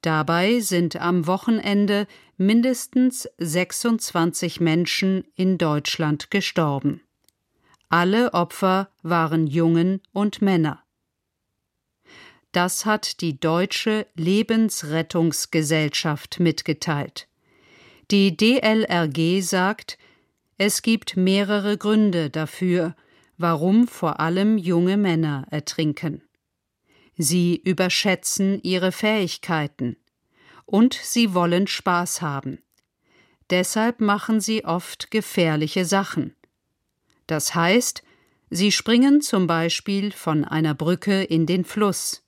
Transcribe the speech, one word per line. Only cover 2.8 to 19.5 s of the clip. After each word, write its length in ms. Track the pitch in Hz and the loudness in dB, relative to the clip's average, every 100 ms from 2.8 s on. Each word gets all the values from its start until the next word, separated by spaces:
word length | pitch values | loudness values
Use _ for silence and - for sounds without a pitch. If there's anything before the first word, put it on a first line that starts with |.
| - 254 254 247 - _ | -2 0 0 0 -14 _
sechsundzwanzig 1200 | 165 170 180 - 233 226 - 175 165 165 170 - | -2 -2 -2 -2 -2 -2 -2 0 0 0 -6 0
Menschen 640 | 165 160 170 - 190 190 - | 2 2 0 0 0 -2 -4
in 240 | - 185 180 | -2 0 2
Deutschland 720 | 165 147 - - 156 147 - | 0 0 -2 -2 -2 -2 -2
gestorben. 720 | 202 - - 156 139 143 - _ _ _ _ _ _ _ _ _ | -4 -2 0 0 0 -4 -6 _ _ _ _ _ _ _ _ _
Alle 420 | 170 180 214 247 | 2 4 2 2
Opfer 560 | 175 170 - 190 190 196 _ | 0 -2 0 2 2 -2 _
waren 440 | 165 170 160 165 156 | -2 0 2 0 0
Jungen 540 | 156 165 165 180 190 _ | 2 2 4 2 -2 _
und 260 | 196 208 - | -4 -4 0
Männer. 420 | 202 180 156 - _ _ _ _ _ _ _ _ _ _ _ _ _ - - _ _ | 2 2 0 -4 _ _ _ _ _ _ _ _ _ _ _ _ _ -20 -20 _ _
Das 340 | 175 180 - 214 | -2 -2 -2 -2
hat 340 | 214 - - | -2 -4 -4
die 180 | 165 139 | -4 -2
Deutsche 680 | 165 165 196 - 220 214 208 | 0 0 0 -2 -2 -2 -6
Lebensrettungsgesellschaft 2250 | - 165 202 220 226 220 - 151 160 160 175 165 - - 165 147 156 151 - 165 147 - - | -4 0 0 2 2 0 -2 -4 -4 -2 0 0 0 -2 -2 0 0 0 -2 -2 -4 -8 0
mitgeteilt. 880 | 170 156 - 151 - 147 139 - - _ _ _ _ - - _ _ | 0 0 -4 -4 -2 -4 -6 -12 -20 _ _ _ _ -20 -20 _ _
Die 240 | 202 196 | 2 2
D 260 | 160 220 254 | 4 2 4
L 240 | 220 220 | 2 0
R 220 | 214 175 160 | 0 0 0
G 360 | 139 165 185 | 0 0 0
sagt, 560 | 180 | 0